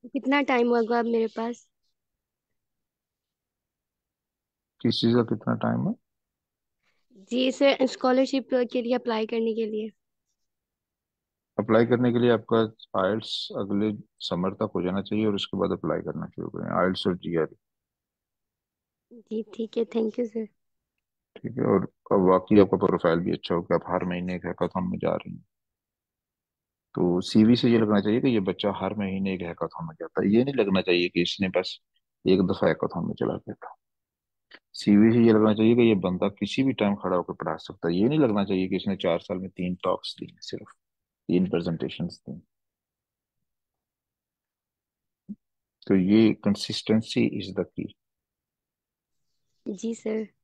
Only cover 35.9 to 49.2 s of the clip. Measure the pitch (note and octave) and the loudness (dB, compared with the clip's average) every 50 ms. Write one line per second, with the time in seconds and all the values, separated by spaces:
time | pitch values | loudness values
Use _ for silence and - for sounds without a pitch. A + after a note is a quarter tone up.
35.9 | A2 F#2+ F2+ F#2 F#2 F2 G2+ G2+ G2 _ G#2 G2+ - - C3+ C3+ B2 - A2 G2+ | 4 2 0 -2 -2 -2 -2 -4 -2 _ -6 -4 -2 -2 -2 -2 0 0 0 0
36.9 | G2+ G2+ - F#2 F#2 F2 E2 - F2+ - - D#2+ D#2+ D#2+ - - - _ - E2+ | 0 -2 -2 -2 -2 -2 -2 -4 -8 -8 -6 -6 -6 -8 -10 -18 -14 _ -4 -2
37.9 | F2 F2+ G#2 B2 D3+ D#3 C#3+ A#2 G#2 G#2 G2 G2 G2 F#2 F#2+ F#2 F#2+ F2+ - G#2 | 0 2 2 2 2 2 2 2 2 0 0 0 0 -2 -2 -2 -4 -4 -4 -4
38.9 | G2 F2+ - F2+ E2 E2+ - - F#2+ F#2 F#2+ F#2+ _ - F2+ F2+ F2+ - - F#2 | -6 -2 -2 -2 -2 -2 -4 -8 -8 -8 -8 -12 _ -8 -6 -6 -6 -4 -4 -4
39.9 | F#2 - - - - - - - - _ - - - - - - - _ _ _ | -4 -4 -6 -14 -14 -14 -16 -18 -18 _ -16 -14 -14 -14 -14 -18 -20 _ _ _
40.9 | _ _ _ _ _ _ _ - F2 F2+ F#2 F2+ - E2+ E2+ F2 E2 D#2 - - | _ _ _ _ _ _ _ 0 0 2 2 2 0 -2 -2 -2 -4 -4 -6 -8
41.9 | - - F2 - - _ _ - - - _ _ _ _ _ _ _ _ _ _ | -6 -8 -8 -8 -8 _ _ -16 -16 -16 _ _ _ _ _ _ _ _ _ _
42.9 | _ _ _ _ _ _ _ _ _ _ _ _ _ _ _ _ _ _ _ _ | _ _ _ _ _ _ _ _ _ _ _ _ _ _ _ _ _ _ _ _
43.9 | _ _ _ _ _ _ _ _ _ _ _ _ _ _ _ _ _ _ _ _ | _ _ _ _ _ _ _ _ _ _ _ _ _ _ _ _ _ _ _ _
44.9 | _ _ _ _ _ _ _ - G#3 _ _ _ _ _ _ _ _ _ - - | _ _ _ _ _ _ _ -18 -18 _ _ _ _ _ _ _ _ _ -2 0
45.9 | G2 F#2+ F2+ F#2+ G#2 A2 A2+ G#2+ - - - G#2 G2+ - - - A2 - - - | 2 2 4 6 6 6 6 6 4 2 0 -2 -2 -2 -4 -8 -8 -8 -2 0
46.9 | A2 A2+ A2+ - - B2+ A2+ - - - F#2+ F#2+ - G2 F2 - _ - - - | 0 0 0 -2 -2 0 0 0 -2 -4 -8 -6 -6 -6 -6 -6 _ -10 -10 -10
47.9 | - _ _ _ _ _ _ _ _ _ _ _ _ _ _ _ _ _ _ _ | -12 _ _ _ _ _ _ _ _ _ _ _ _ _ _ _ _ _ _ _
48.9 | _ _ _ _ _ _ | _ _ _ _ _ _